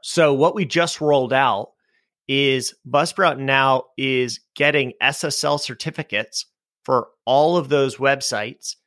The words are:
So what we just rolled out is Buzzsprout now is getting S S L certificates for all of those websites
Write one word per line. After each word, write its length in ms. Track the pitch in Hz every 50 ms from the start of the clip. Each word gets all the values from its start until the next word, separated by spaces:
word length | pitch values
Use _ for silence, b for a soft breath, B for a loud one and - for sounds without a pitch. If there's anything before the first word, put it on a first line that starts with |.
So 320 | - - - 170 165 147 139
what 220 | 135 147 170 202
we 100 | 214 180
just 340 | 123 - 160 170 165 - -
rolled 320 | 156 147 147 139 131 120
out 400 | 131 131 135 127 107 98 113 - _ _ _ _ _ _ _ _ _ _ _
is 480 | - 135 139 143 139 131 131 120 - - _ _
Buzzsprout 540 | 123 123 143 156 170 - - 190 170 143 131
now 460 | 135 135 135 135 135 135 131 131 - _ _
is 440 | - 135 135 131 127 127 120 107 - _ _ _
getting 340 | - 143 147 147 147 135 123 - _
S 240 | - 135 143 - -
S 180 | 151 143 - -
L 120 | 147 147
certificates 920 | 143 - - 123 _ - 160 - - 151 _ - 104 110 - - - - _ _ _ _ _ _ _ _
for 240 | - 131 123 - - _ _ _
all 320 | - 127 139 151 160 175
of 140 | 180 156 131
those 260 | 147 143 139 135 -
websites 800 | - 131 139 139 135 - - 127 110 107 117 135 _ - - - _ _